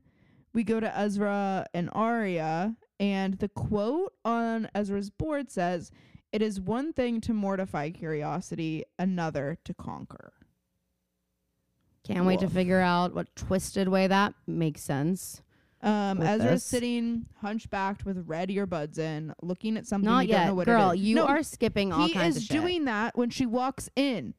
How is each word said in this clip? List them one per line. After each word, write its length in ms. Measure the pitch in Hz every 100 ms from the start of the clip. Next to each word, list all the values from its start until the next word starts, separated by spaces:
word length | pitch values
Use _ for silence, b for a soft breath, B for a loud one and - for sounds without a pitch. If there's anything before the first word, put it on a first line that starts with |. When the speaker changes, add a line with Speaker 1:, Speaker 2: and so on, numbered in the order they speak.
| b b b b _
Speaker 1:
we 100 | 226
go 160 | 214 220
to 180 | 220 -
Ezra 680 | 208 202 202 202 196 190 -
and 160 | 170 175
Arya, 800 | - 220 233 208 175 156 160 202 226 _ -
and 360 | 202 196 190
the 140 | 190 202
quote 680 | - - 208 208 302 381 -
on 440 | 220 233 233 226 214
Ezra's 360 | - 208 202 202
board 400 | - 311 294 269
says, 400 | - 175 180 - b b b _
"It 80 | 214
is 180 | 220 196
one 320 | 185 226 294
thing 260 | 311 247 226
to 120 | 220
mortify 560 | 220 196 196 190 160 147
curiosity, 920 | 175 160 151 147 151 - 165 160 156 - -
another 600 | 185 180 165 147 139 165
to 100 | -
conquer." 580 | 185 - - - - - _ _ _ _ _ _ _ _ _ _ _ _ _ _ _ _ _
Speaker 2:
Can't 200 | - 196
wait 140 | 180 185
to 60 | 185
Speaker 1:
Woof. 80 |
Speaker 2:
figure 260 | 180 180 185
out 340 | 180 175 180
what 200 | - - -
twisted 500 | - 190 - - 190
way 180 | 190 190
that 260 | 190 202 - -
makes 340 | 165 160 151
sense 640 | - 139 151 190 - - _ _ _ _
Speaker 1:
Um, 360 | 208 214 202 190
Speaker 2:
with 60 | 165
Speaker 1:
Ezra's 220 | 214 233 254
Speaker 2:
this. 20 |
Speaker 1:
sitting 640 | - 247 240 240 233 233 233 -
hunchbacked 640 | 208 220 - 202 196 196 -
with 200 | 185 160
red 220 | 160 185
earbuds 500 | 196 196 175 151 151
in, 360 | 160 151 156 -
looking 340 | 175 180 220 220
at 100 | -
something 220 | 202 208
Speaker 2:
Not 160 | 247 220
Speaker 1:
you 60 |
don't 80 | 214
Speaker 2:
yet. 60 | 170
Speaker 1:
know 80 |
what 100 | 185
Speaker 2:
Girl, 260 | 208 233 196
Speaker 1:
it 60 | 175
is. 60 |
Speaker 2:
you 140 | 202 226
Speaker 1:
No, 100 | 302
Speaker 2:
are 160 | 285
skipping 500 | 311 - 226 208 196
all 140 | 170 -
Speaker 1:
he 80 |
Speaker 2:
kinds 220 | 339 247 254
Speaker 1:
is 60 |
Speaker 2:
of 20 | 214
shit. 120 | 302
Speaker 1:
doing 220 | 349 359 277
that 280 | 214 226 -
when 120 | 247
she 160 | -
walks 460 | 254 233 254 - -
in. 380 | - 277 220 117